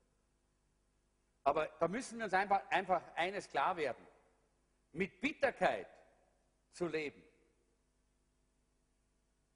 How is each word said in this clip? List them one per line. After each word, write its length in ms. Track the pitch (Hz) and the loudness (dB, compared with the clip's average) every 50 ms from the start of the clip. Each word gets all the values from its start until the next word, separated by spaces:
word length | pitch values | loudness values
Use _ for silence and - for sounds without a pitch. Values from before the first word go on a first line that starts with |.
| _ _ _ _ _ _ _ _ _ _ _ _ _ _ _ _ _ _ _ _ _ _ _ _ _ _ _ _ - | _ _ _ _ _ _ _ _ _ _ _ _ _ _ _ _ _ _ _ _ _ _ _ _ _ _ _ _ 0
Aber 240 | 135 143 156 156 - - - | 2 2 2 0 -2 -2 -2
da 80 | 170 165 | -2 0
müssen 300 | 185 247 262 - 220 233 | 0 -2 -6 -6 -8 -6
wir 80 | 226 | -4
uns 80 | 202 180 | 0 2
einfach, 320 | 185 202 202 202 196 - - | 2 2 4 2 2 2 2
einfach 320 | 151 170 196 175 185 165 - - - | 0 0 2 2 0 0 0 -4 -4
eines 320 | - 165 185 202 190 165 - | -2 -2 -2 -2 -4 -8 -4
klar 280 | - 147 139 165 190 175 | 0 0 2 2 2 0
werden. 280 | 151 131 113 - - - - - _ _ _ _ _ _ _ _ _ _ _ _ _ _ | 0 -2 -2 -4 -10 -20 -20 -20 _ _ _ _ _ _ _ _ _ _ _ _ _ _
Mit 300 | - - 196 185 - - | -4 -4 -4 -4 -4 -4
Bitterkeit 680 | - 285 311 - - 247 - - 185 156 123 101 90 - - - - - _ _ _ _ _ _ _ _ _ _ _ _ | -4 -4 -2 2 0 0 2 4 2 2 2 2 -4 -10 -16 -20 -20 -20 _ _ _ _ _ _ _ _ _ _ _ _
zu 160 | - - 175 170 | -8 -4 -4 -2
leben 340 | 147 160 151 143 - - 80 - _ _ _ _ _ _ _ _ _ _ _ _ _ _ _ _ _ _ _ _ _ _ _ _ _ _ _ _ _ _ _ _ _ _ _ _ _ _ _ _ _ _ _ _ _ | -2 -2 -4 -4 -8 -12 -20 -20 _ _ _ _ _ _ _ _ _ _ _ _ _ _ _ _ _ _ _ _ _ _ _ _ _ _ _ _ _ _ _ _ _ _ _ _ _ _ _ _ _ _ _ _ _